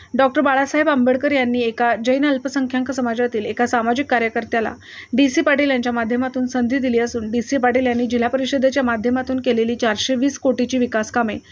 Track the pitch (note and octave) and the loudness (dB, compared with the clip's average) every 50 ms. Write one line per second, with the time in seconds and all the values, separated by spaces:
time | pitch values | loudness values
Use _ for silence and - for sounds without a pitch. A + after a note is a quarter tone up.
0 | - - - A#3+ C4+ C4+ C4 D4 C4 C#4+ C4 C4 C#4 C4+ - D4+ D#4 D#4 D4 C4 | -14 -4 2 2 2 4 4 2 2 2 2 2 2 2 0 2 2 2 2 4
1 | B3 B3 B3+ C4 C#4 C#4+ C#4+ C4+ B3+ A#3+ A#3+ B3 A#3+ A3+ A3+ - A#3+ A#3+ A#3 G#3 | 4 4 2 2 0 0 0 0 0 0 0 0 0 -2 0 0 0 2 2 0
2 | A#3 B3 B3+ C#4 C#4+ D4 C#4 B3+ B3+ C#4 - C#4 C4 B3+ C4 B3+ B3+ C4 C4+ C4+ | 0 0 2 2 2 2 0 0 -2 -4 -2 -2 -2 0 -2 -2 -2 -2 -2 -2
3 | B3 A#3 A3+ A3+ B3 B3 A#3+ A3 G#3 G3+ A3 - A#3+ A#3+ - A#3+ A3 A3+ A#3+ B3 | -2 -2 0 0 -2 -2 -2 -4 -4 -4 -2 -2 0 0 0 0 0 0 0 0
4 | C#4+ - C4 A#3+ A3+ A3+ A3 A#3 A#3 G#3+ - A#3 A3 - A#3 - - - - - | 0 0 0 0 0 0 -2 -4 -4 -2 -2 -2 -2 -4 -6 -10 -14 -20 -20 -20
5 | - - - A#3+ C#4+ C#4 B3+ D#4+ D#4 D4+ C#4+ C#4 D4 C#4 C4+ B3 A#3+ B3 A#3 A#3 | -10 -2 2 2 2 4 2 2 2 2 2 2 2 2 0 0 -2 -2 -2 -2
6 | A#3 A3 A#3+ A#3+ B3+ C4 C4 C4 B3+ B3 - B3+ A#3+ A#3 B3+ C#4 B3+ C4 A#3 A#3 | -2 -2 0 -2 -2 -2 -2 -2 -2 -2 0 -2 0 0 0 0 0 0 2 0
7 | A#3 A#3 A#3 A#3+ A3 A3 G#3+ A#3+ A3+ - C#4 C#4 A#3 B3 A#3+ B3+ C4 B3 A#3+ A#3+ | 0 0 -2 -6 -6 -2 -2 -2 -2 0 0 0 2 2 2 2 2 2 0 0
8 | B3 A#3 B3 A#3+ A#3 A#3+ B3+ C4 C4+ B3 C#4 C#4 A#3+ C4+ B3+ C#4+ C4 A#3+ A#3 A3+ | 0 0 0 0 0 0 0 -2 -2 -2 0 2 2 2 2 2 0 0 0 0
9 | G3+ B3 B3 B3+ B3+ B3+ C4 C4 B3+ B3+ A#3+ A3+ A3+ A#3 A#3+ A#3 A#3+ A#3 G#3+ G#3 | 0 0 0 0 -2 -2 -4 -2 0 0 0 2 0 0 0 0 0 -2 0 -2
10 | - - C4 B3 B3+ C#4+ C#4 - - C4+ B3 - B3 A#3+ B3+ C4 B3 A#3+ - A3 | -2 -2 0 0 0 0 -2 0 0 0 2 2 0 -2 0 0 0 0 0 -2
11 | G#3+ G#3+ - A#3+ A#3 A3 G3+ - - - | -4 -2 -2 -2 -2 -2 -4 -8 -12 -16